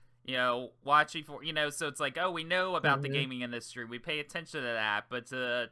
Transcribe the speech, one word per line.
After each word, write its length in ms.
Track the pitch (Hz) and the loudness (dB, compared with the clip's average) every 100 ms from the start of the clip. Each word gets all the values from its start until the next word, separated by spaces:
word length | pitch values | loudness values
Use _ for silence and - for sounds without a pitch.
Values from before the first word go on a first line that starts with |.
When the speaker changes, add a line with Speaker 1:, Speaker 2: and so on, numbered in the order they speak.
| - _ - | -20 _ -4
Speaker 1:
you 100 | 127 | 2
know, 380 | 127 120 123 - | 2 2 -2 -8
watching 400 | 135 147 151 165 147 | 4 6 6 0 -10
for, 180 | 143 | -10
you 100 | 151 | -6
know, 160 | 156 151 | 0 0
so 160 | 147 156 | 0 -4
it's 120 | 143 | 0
like, 160 | 143 139 | -2 0
"Oh, 140 | 180 | -2
we 120 | 170 | 0
know 320 | 160 180 185 175 | 0 2 2 2
about 260 | 151 139 | 4 4
the 60 | 143 | 2
Speaker 2:
Mm-hmm. 0 | |
Speaker 1:
gaming 320 | 139 135 127 | 0 -2 -2
industry, 440 | 123 120 - - 117 | -6 -6 -8 -10 -8
we 140 | 120 | -8
pay 200 | 113 151 | -6 -4
attention 420 | 147 175 165 156 | -4 -8 -8 -6
to 60 | 127 | -2
that," 420 | 113 107 104 - | 0 2 0 0
but 180 | 123 120 | -6 -6
to 440 | 127 127 120 120 | -4 0 0 -2